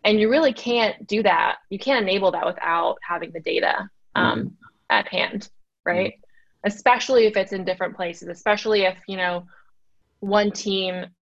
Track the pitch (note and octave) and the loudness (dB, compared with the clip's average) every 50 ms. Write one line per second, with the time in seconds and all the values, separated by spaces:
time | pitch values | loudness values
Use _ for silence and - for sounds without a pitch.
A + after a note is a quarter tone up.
0 | - G#3 G#3+ G#3+ G#3+ A3 B3 D4+ D#4+ C#4 A3+ - - A#3 A#3+ A#3+ A3+ G3+ - - | 4 4 4 4 4 4 4 4 4 2 0 0 -4 -2 0 0 0 0 -2 -6
1 | G#3+ - G#3 G#3+ A3 G3+ E3+ E3 - - - - _ _ - G3 - B3+ C#4 B3 | -8 -4 -4 0 2 2 2 4 2 0 -2 -4 _ _ -10 -6 -2 0 0 0
2 | G#3 F#3 F#3+ G3+ G3 F#3 F3 E3+ - E3+ F3+ - - E3 E3 E3+ E3+ E3+ - - | 2 0 0 2 2 0 0 0 -2 -4 -4 -4 -4 -2 0 0 0 -2 -2 -4
3 | - - F3 E3+ E3 E3+ E3+ E3 D#3+ E3 E3 E3 - - - - G3 G3+ _ _ | -6 -8 -6 -6 -6 -10 -12 -8 -6 -4 -2 0 0 0 0 -2 -6 -10 _ _
4 | _ _ _ - - - A2+ A2+ - - - _ - - _ _ _ _ - G#3 | _ _ _ 0 0 0 0 -2 -6 -8 -10 _ -20 -20 _ _ _ _ 0 0
5 | G#3 - - - C3+ - - G3+ - - - - _ _ _ _ _ F3 F3 F3 | 0 -2 -2 -4 -4 -2 -4 -10 -12 -12 -20 -20 _ _ _ _ _ -2 0 0
6 | F#3+ G#3 - _ _ _ _ - _ _ _ _ - G#3 G#3 - - B3+ B3 B3 | -2 -2 -6 _ _ _ _ -20 _ _ _ _ -4 -4 -4 0 4 4 4 4
7 | - - C4+ A#3+ A3+ G#3+ G#3+ G3+ F#3+ G3 G3+ F#3+ F#3 F#3 F#3 - F#3 F3+ - - | 2 2 4 4 4 4 2 0 -2 -2 -4 -6 -4 -4 -4 -4 -4 -8 -6 -6
8 | F#3 F3 E3+ - - E3+ F3 - - A3 G#3 G#3 - A3+ G#3+ G#3 F#3+ F#3 F#3 F#3 | -8 -8 -8 -10 -12 -14 -14 -6 0 0 0 0 2 0 2 2 2 2 0 -4
9 | - - G3 F#3 F#3 F3+ F3 F3 F3+ F3+ - _ _ _ _ _ _ _ _ _ | -10 -10 -6 -4 -2 -2 -2 -4 -8 -12 -20 _ _ _ _ _ _ _ _ _
10 | _ _ _ _ - G3 G3+ G#3 G#3 G#3 G3+ - - G#3 G3 F#3+ F#3 F#3 F3+ F#3 | _ _ _ _ -4 2 2 4 2 2 -2 -4 -4 -2 -2 -2 -2 -4 -6 -8
11 | F#3 F3+ _ _ | -10 -12 _ _